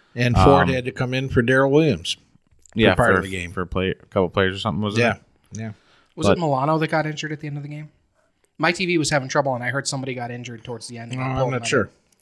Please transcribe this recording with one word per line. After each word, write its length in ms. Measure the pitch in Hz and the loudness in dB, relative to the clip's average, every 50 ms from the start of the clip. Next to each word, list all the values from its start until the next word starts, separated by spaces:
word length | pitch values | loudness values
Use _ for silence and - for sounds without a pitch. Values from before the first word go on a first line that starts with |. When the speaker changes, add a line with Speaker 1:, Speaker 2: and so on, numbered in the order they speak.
| _ _ - | _ _ -4
Speaker 1:
And 200 | 120 123 123 120 | -2 0 2 4
Ford 320 | - 95 - 139 139 139 - | 6 6 8 8 6 4 2
Speaker 2:
Um, 40 | 131 | 0
Speaker 1:
had 120 | 127 123 | -2 -4
to 60 | 127 | -6
come 220 | - - 131 123 127 | -6 -6 -4 -4 -2
in 160 | 131 135 131 | -4 -4 -2
for 120 | 131 135 | 0 0
Daryl 280 | 117 117 131 131 135 139 | 2 4 4 4 4 4
Williams 440 | 139 151 165 151 110 78 85 - - - _ _ _ _ _ _ _ _ _ _ - | 4 4 4 4 2 0 -4 -8 -10 -10 _ _ _ _ _ _ _ _ _ _ 0
for 60 | 110 | 4
Speaker 2:
yeah, 160 | 110 101 92 | 4 4 6
Speaker 1:
part 180 | - 123 113 98 | 4 4 4 4
Speaker 2:
for, 40 | |
Speaker 1:
of 60 | 92 95 | 2 0
the 60 | 98 | -2
game. 220 | 95 92 85 87 | -6 -8 -8 -8
Speaker 2:
for 140 | 85 92 90 | -6 -6 -6
play, 240 | 85 - 95 92 95 | -4 -2 -2 0 -2
a 20 | - | -2
couple 340 | - - - - 101 92 85 | -6 -8 -4 0 0 0 2
players 260 | - 101 98 92 95 | 2 2 0 0 0
or 40 | 98 | -2
something, 220 | 104 113 78 92 | -4 -4 -4 -4
wasn't 200 | 107 104 101 113 | -4 -2 0 0
Speaker 1:
Yeah, 120 | 120 113 101 | 2 0 0
Speaker 2:
it? 60 | - _ _ _ _ _ _ - | -2 _ _ _ _ _ _ -14
Speaker 1:
yeah. 180 | 101 110 110 98 _ _ _ _ _ _ _ - | -14 -12 -12 -14 _ _ _ _ _ _ _ -6
Speaker 3:
Was 120 | - 156 | 0 2
Speaker 2:
But 100 | 202 190 | 2 2
Speaker 3:
it 20 | 180 | 2
Milano 360 | 175 151 139 131 135 151 156 | 2 0 0 0 0 0 0
that 100 | 160 160 151 | 0 0 0
got 160 | 170 156 151 | -2 -2 -2
injured 240 | 156 151 147 156 151 | -2 -6 -8 -8 -8
at 80 | 151 147 | -8 -10
the 80 | - | -10
end 100 | 147 143 | -10 -10
of 60 | 147 143 | -10 -10
the 60 | 143 | -12
game? 200 | 147 151 156 151 _ _ _ _ _ _ _ _ _ _ _ _ _ | -12 -14 -14 -16 _ _ _ _ _ _ _ _ _ _ _ _ _
My 140 | - 151 170 | -2 0 0
T 140 | 175 175 190 | 0 0 0
V 120 | 175 180 | 0 0
was 120 | 160 147 - | 0 2 2
having 200 | 156 143 131 131 | 0 0 0 0
trouble, 260 | - 151 135 139 127 | 0 0 0 0 -2
and 80 | 120 123 | -4 -4
I 60 | 123 | -4
heard 180 | 123 139 135 | -4 -4 -6
somebody 260 | - 143 135 127 135 127 | -6 -6 -6 -6 -6 -6
got 160 | 123 120 120 | -8 -8 -8
injured 320 | 120 123 123 120 120 110 - | -10 -10 -12 -12 -14 -14 -12
towards 240 | 127 120 110 - | -12 -12 -12 -12
the 100 | - 120 | -14 -14
end. 140 | 117 113 117 127 | -14 -12 -10 -8
Speaker 1:
No, 80 | 127 | -6
Speaker 3:
I 40 | 131 131 | -4 -4
Speaker 1:
I'm 80 | 131 | -2
Speaker 3:
pulled 140 | 131 131 127 | 0 0 0
Speaker 1:
not 100 | 135 120 | 0 -2
Speaker 3:
my 60 | 113 | 0
Speaker 1:
sure. 220 | - 147 127 95 - _ _ _ _ _ _ | 2 2 2 2 0 _ _ _ _ _ _